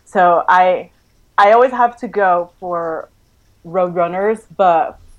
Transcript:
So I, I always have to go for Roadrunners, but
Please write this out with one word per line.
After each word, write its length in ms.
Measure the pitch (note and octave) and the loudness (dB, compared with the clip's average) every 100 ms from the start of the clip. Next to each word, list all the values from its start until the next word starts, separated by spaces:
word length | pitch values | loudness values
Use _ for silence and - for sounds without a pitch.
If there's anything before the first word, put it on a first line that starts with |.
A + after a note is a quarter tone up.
So 400 | _ G3+ F3 E3+ - | _ 0 2 2 2
I, 420 | F3+ F#3 F3+ F3+ _ _ _ _ - | 2 2 0 -6 _ _ _ _ 0
I 140 | G3+ | 4
always 200 | A3+ B3+ | 4 2
have 240 | A#3+ A#3+ A#3+ | 0 -2 -2
to 100 | A#3 | -10
go 420 | G3 F#3+ F3 F3 _ | -2 0 0 -4 _
for 480 | F3+ E3+ E3 D#3+ - _ _ _ _ _ E3+ | -10 -8 -6 -10 -12 _ _ _ _ _ -8
Roadrunners, 800 | F#3 F3+ F3 E3+ F3+ G3+ A3 - E3 | -4 -4 -2 -4 -2 -4 -4 -6 -2
but 420 | F#3 E3 - - - | 2 2 -2 -8 -20